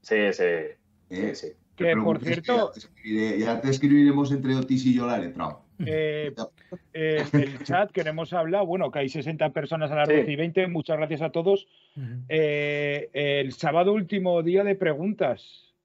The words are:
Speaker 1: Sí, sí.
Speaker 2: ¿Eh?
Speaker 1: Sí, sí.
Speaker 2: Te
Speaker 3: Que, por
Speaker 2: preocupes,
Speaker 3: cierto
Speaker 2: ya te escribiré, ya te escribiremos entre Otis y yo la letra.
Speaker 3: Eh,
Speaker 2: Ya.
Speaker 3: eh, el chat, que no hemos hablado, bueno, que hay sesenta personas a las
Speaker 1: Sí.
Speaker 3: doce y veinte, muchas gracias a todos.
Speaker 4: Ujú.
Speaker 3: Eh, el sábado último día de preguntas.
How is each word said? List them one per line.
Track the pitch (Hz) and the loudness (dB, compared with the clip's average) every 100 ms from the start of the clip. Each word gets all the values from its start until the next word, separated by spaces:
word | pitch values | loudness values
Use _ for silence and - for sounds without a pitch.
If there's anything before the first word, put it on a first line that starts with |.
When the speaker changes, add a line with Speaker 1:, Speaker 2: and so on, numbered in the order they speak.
Speaker 1:
Sí, | - 107 101 | 0 2 2
sí. | 90 | 2
Speaker 2:
¿Eh? | 90 82 76 - _ _ _ | 0 0 -4 -12 _ _ _
Speaker 1:
Sí, | 90 107 | -4 -4
sí. | - - - _ - | -6 -12 -16 _ -2
Speaker 2:
Te | 170 | 2
Speaker 3:
Que, | 160 | 2
por | 165 156 | 2 0
Speaker 2:
preocupes, | 143 170 | 0 -2
Speaker 3:
cierto | 170 240 208 | 0 0 0
Speaker 2:
ya | |
te | - | -6
escribiré, | - _ 107 107 - 98 | -20 _ -4 -2 0 0
ya | 113 120 | -2 -2
te | 135 | 0
escribiremos | 135 143 143 143 143 135 | 2 6 8 6 4 0
entre | 139 131 | 0 0
Otis | 131 127 127 127 | 0 0 2 4
y | |
yo | 123 120 | 2 2
la | 110 | -2
letra. | 90 80 160 - _ - | -4 -6 -8 -8 _ -8
Speaker 3:
Eh, | 151 156 156 151 151 135 | -4 -2 -2 -4 -6 -8
Speaker 2:
Ya. | 113 _ _ 180 _ | -12 _ _ -20 _
Speaker 3:
eh, | 160 156 156 147 | -4 0 0 2
el | 143 139 131 | 2 2 -6
chat, | - 175 208 | -2 0 0
que | 185 | -2
no | 156 | -4
hemos | 156 160 | -4 -4
hablado, | 180 160 196 | -2 0 0
bueno, | 180 185 147 | 0 0 -2
que | 151 | -2
hay | 135 | -4
sesenta | 156 139 156 151 | -4 -6 -2 -2
personas | 156 143 160 151 | -2 -6 -4 -2
a | 151 | 0
las | 147 | 4
Speaker 1:
Sí. | |
Speaker 3:
doce | 151 135 | 4 2
y | 143 | -2
veinte, | 170 175 185 | 0 0 0
muchas | 170 - 156 | -2 -2 -2
gracias | 151 151 | -2 -4
a | 160 | -2
todos. | 165 170 196 - _ _ 143 | 0 2 0 -2 _ _ -12
Speaker 4:
Ujú. | 123 123 127 | -10 -10 -2
Speaker 3:
Eh, | 160 151 147 147 147 147 143 - | 0 2 0 -2 -2 -2 -4 -6
el | 135 143 143 135 | -4 0 0 -2
sábado | 123 156 160 185 | -2 0 2 2
último | 214 180 202 185 175 | 2 0 -2 2 2
día | 165 190 | 2 2
de | 202 190 | 2 0
preguntas. | 180 143 190 214 151 113 - - _ _ | 0 0 -4 -2 -2 -2 -10 -20 _ _